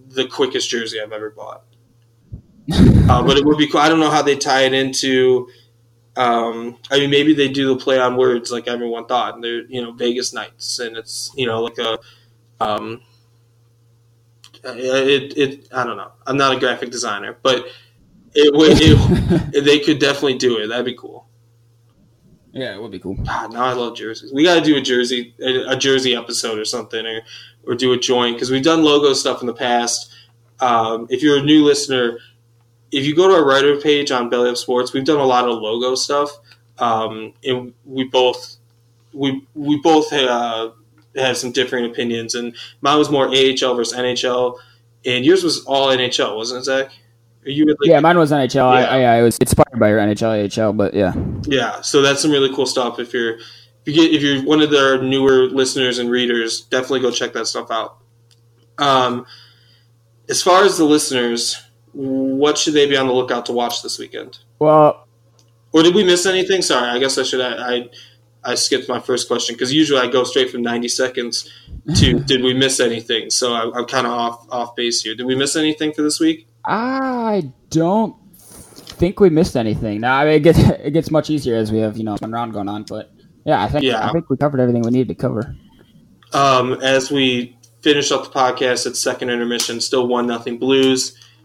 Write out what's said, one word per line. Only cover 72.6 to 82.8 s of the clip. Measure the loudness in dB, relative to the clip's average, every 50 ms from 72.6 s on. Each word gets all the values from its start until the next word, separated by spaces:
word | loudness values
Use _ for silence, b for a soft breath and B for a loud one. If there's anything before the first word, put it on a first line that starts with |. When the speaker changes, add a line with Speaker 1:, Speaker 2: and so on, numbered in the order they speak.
| 0 0 2 0
Speaker 1:
anything? | 0 -2 -2 -4 -6 -4 -4 -4 -4 -4
So | -4 -2 -2 -2 -2
I, | -4 -4 -6 -6
I'm | -8 -8
kinda | -4 -2 -2 -2 -2
off, | -2 -4 -4 -4 -6 -10 -12 -10
off | -8 -8 -8 -8 -6
base | -6 -4 -4 -4 -4
here. | -6 -8 -8
Did | -6 -4
we | -4 -2
miss | -2 -2 -2 -2
anything | -2 -2 -2 -2 -2 -4 -4 -4
for | -2
this | -4 -4 -2 0
week? | 0 0 0 -2 _ _ _ _ -6
Speaker 2:
I | -4 -4 -2 -2 -4 -4 -4 -4 -4 -4 -4 -2 -2 -2 -2 -4 -6 -14 _ _ _
don't | -2 0 0 2 2 0 0 -2 -6 _ _ -20 _
think | _ -20 -20 -20 -20 -20 -20 -20 -20 -20 -20 -4 -2 -2 -2 4 4
we | 4 6
missed | 6 4 2 2 0
anything. | -2 -2 -2 -2 -4 -4 -6 -4 -4
Now, | -2 0 2
I | 2 4
mean, | 4 4
it | 6
gets, | 6 6 6 8
<laughs> | 6 4 4 2 -4
it | -2
gets | -2 -2 -2 0
much | 0 0 0 0
easier | -4 -4 -2 -2 -2
as | -2 0 0
we | 0 0
have, | 0 -2 -4
you | -6 -6
know, | -6 -6 -6
one | -8 -8
round | -6 -6 -8 -8 -8
going | -8 -8 -8
on, | -8 -10